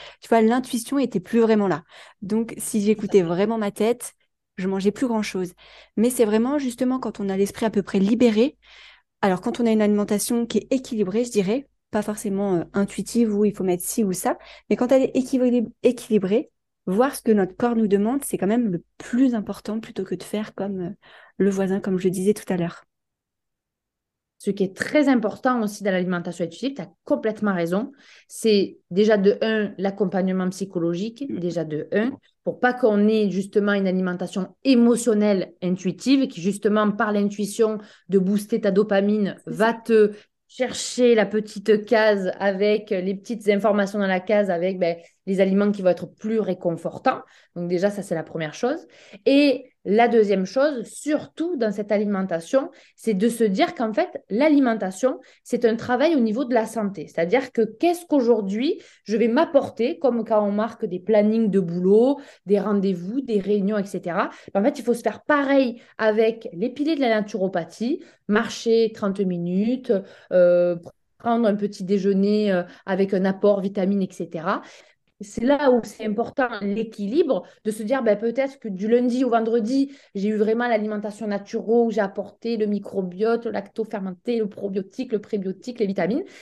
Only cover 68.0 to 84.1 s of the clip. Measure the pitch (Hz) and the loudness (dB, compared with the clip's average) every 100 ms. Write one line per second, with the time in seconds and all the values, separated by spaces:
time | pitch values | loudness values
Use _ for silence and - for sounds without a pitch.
68 | - _ - 208 233 - 233 226 220 220 | -8 _ -2 0 0 -4 0 2 2 -2
69 | 202 196 185 175 175 185 220 254 - 196 | -4 -2 -2 -2 -2 -2 0 -2 -2 -2
70 | - - - 180 175 175 175 170 - - | -4 -16 0 4 6 6 4 0 -8 -20
71 | _ _ 233 233 220 202 208 202 185 202 | _ _ 0 2 2 2 -2 -4 -2 0
72 | 196 190 196 208 208 180 175 - - 190 | 2 2 2 2 2 0 -2 -8 -4 0
73 | 196 190 190 190 208 196 196 202 185 202 | 2 2 0 2 2 2 0 -2 0 0
74 | 190 - 165 165 170 269 - - _ _ | -2 -6 -10 -6 -4 -4 -6 -20 _ _
75 | _ - 196 - 233 285 277 247 - - | _ -20 -14 -4 0 2 4 2 0 -8
76 | 220 208 240 - 247 302 202 208 226 - | -6 -4 -4 -2 -4 -2 -4 -4 -6 -6
77 | 202 294 330 190 - _ 214 214 208 262 | -2 0 0 -2 -6 _ -8 -6 -2 0
78 | 226 208 233 240 269 - 220 180 214 240 | 2 0 0 -2 -4 -6 -12 -6 2 2
79 | 247 247 254 226 220 233 220 269 277 - | 2 0 2 2 2 0 0 0 -2 -4
80 | _ 196 208 214 214 233 240 220 214 208 | _ -4 -2 0 0 0 0 0 -2 -6
81 | 208 208 220 202 202 233 - 233 226 214 | -8 -8 -6 -6 -6 -6 2 2 4 0
82 | 196 202 190 - 233 226 208 202 - 196 | -2 -4 -10 -8 -6 -2 -2 -2 -4 -6
83 | 185 180 226 233 233 202 196 - 214 208 | -6 -2 0 0 -2 -8 -8 -8 -6 -6
84 | 190 | -8